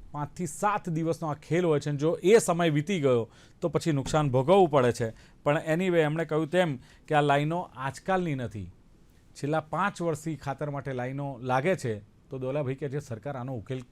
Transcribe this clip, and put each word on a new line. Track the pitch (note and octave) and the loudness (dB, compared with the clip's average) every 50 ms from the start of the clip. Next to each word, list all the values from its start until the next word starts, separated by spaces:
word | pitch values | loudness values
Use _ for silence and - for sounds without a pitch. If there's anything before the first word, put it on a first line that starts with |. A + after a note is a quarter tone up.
| - - | -18 -12
પાંચથી | - D3 D3 - - - F3+ D#3+ | -8 -8 -8 -8 -8 -8 -8 -8
સાત | - - G3+ G#3 G3+ G#3 - F#3+ | -6 -2 0 0 0 0 -4 -4
દિવસનો | D#3+ D#3 D#3+ D#3+ E3 D#3+ E3+ D#3 | -4 -2 0 -2 -2 -2 -4 -6
આ | C#3+ | -6
ખેલ | D3 - - D3+ F3 F3+ | -6 -4 -2 0 2 2
હોય | E3 D3+ C#3+ | 2 2 2
છે, | C#3+ D3+ | 0 -2
અને | D3 C3+ | -4 0
જો | D3 D#3+ F3 - - | 0 0 0 2 4
એ | F3+ A3+ A3 | 6 6 6
સમય | - - E3+ E3 F3 E3+ | 6 4 0 2 2 2
વીતી | D3 D3+ D3 - G3+ E3+ | 2 2 0 0 -2 2
ગયો | C#3 C3+ B2+ A#2 A2 - - - - - - - | 4 4 4 4 2 -2 -10 -20 -20 -20 -14 -6
તો | - E3+ | -6 -2
પછી | - D#3 - E3+ | -2 0 0 0
નુકસાન | D3+ C#3 B2+ - - D#3 D3+ C#3 | 0 0 -2 0 0 2 2 4
ભોગવવું | A#2+ C3 C3 D3 F#3 G3+ F#3 D#3 | 2 2 4 6 6 6 6 6
પડે | D3+ C#3 B2 B2 | 6 4 4 4
છે. | A#2 - A#2+ A2+ - - - - - _ - | 2 0 -2 -6 -6 -10 -20 -20 -16 _ 0
પણ | D3 D3 D#3+ | 0 0 0
anyway, | - D#3+ D#3 E3+ F#3+ F#3 E3+ E3+ | 2 0 0 0 2 2 4 4
એમણે | D#3 D3 D3+ E3 E3 | 4 2 2 -2 -2
કહ્યું | D#3 D#3 D#3 D#3+ D3 | -2 -2 -2 -2 0
તેમ | F3 F3+ F3+ D#3+ C3+ B2+ - - - - - - | 2 2 2 2 0 -6 -8 -18 -20 -18 -6 0
કે | D#3 | 2
આ | D3 | 4
લાઈનો | D3 C#3+ C#3 C#3+ D3 D3+ E3 F3 F3 - - | 4 6 4 4 2 0 -2 -4 -6 -8 -10
આજકાલની | B2 C3 C3+ C3+ - - - F#3+ F#3 F3+ E3 C#3+ | -8 -8 -8 -8 -8 -4 -2 0 0 0 -2 -4
નથી, | C3 B2 G#2 - G#2+ F#2+ E2+ - - - - - - - - - - _ - - - - | -4 -6 -8 -8 -10 -12 -12 -14 -20 -20 -20 -20 -20 -20 -20 -20 -20 _ -20 -14 -8 -4
છેલ્લા | C#3+ D#3 D#3 | -2 -2 -2
પાંચ | D#3 - - D#3+ F#3 G3+ F#3+ - | -2 -4 -4 -2 -2 -2 -2 -2
વર્ષથી | F3 E3+ D#3 D3+ - E3 D#3 | -4 -4 -4 -4 -6 -8 -8
ખાતર | C#3+ - C#3+ C3+ - D3+ D3 | -6 -6 -8 -6 -6 -6 -6
માટે | C#3+ C#3+ - C#3+ C3 | -6 -8 -8 -6 -6
લાઈનો | B2 B2 B2+ C3+ C#3 C#3+ C#3 C3+ A2 | -6 -6 -6 -6 -6 -6 -8 -8 -8
લાગે | B2 B2+ B2+ C3+ C3+ F#3 F#3 | -4 0 0 0 2 2 0
છે. | - - A#2+ G#2+ G2+ - - - - _ - | 0 -2 -4 -4 -4 -8 -16 -20 -20 _ -12
તો | C3+ C3 | -10 -8
દોલાભાઈ | B2+ B2+ C3+ D3+ C#3+ B2 C3+ | -6 -4 -4 -2 -2 -4 -4
કે | C3+ D#3 C3+ | -6 -6 -6
જે | C3 C#3+ | -6 -6
સરકાર | C#3 - A#2+ G#2+ - C#3+ C#3+ B2+ | -8 -8 -10 -10 -8 -10 -8 -8
આનો | A#2+ C3+ C3 | -8 -8 -8
ઉકેલ | A2+ F#2+ - C3 C3 A#2+ _ | -8 -8 -8 -8 -10 -10 _